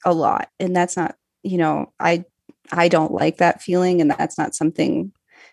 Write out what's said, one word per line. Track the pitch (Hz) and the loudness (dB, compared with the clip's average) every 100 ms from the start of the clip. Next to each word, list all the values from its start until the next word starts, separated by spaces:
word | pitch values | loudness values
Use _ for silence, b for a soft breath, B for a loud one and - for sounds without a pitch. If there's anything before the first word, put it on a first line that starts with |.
| 185 | 0
a | |
lot. | 165 - - - - | 2 2 0 -4 -6
And | 185 180 | -2 0
that's | 175 - | 0 -2
not, | 160 - _ _ | -6 -8 _ _
you | 202 180 | -4 0
know, | 156 147 - - | 0 0 -6 -4
I, | 170 170 180 _ _ _ - | 0 0 -4 _ _ _ -6
I | 175 175 | 0 2
don't | 170 156 | 4 0
like | - 156 - | 0 -2 2
that | 170 - | 2 0
feeling. | - 180 180 180 | -2 0 2 2
And | 151 | 2
that's | 143 156 - | 0 -4 -4
not | 156 - | -6 -2
something | 156 170 147 - 190 - _ b b | -2 0 -2 -2 -6 -14 _ b b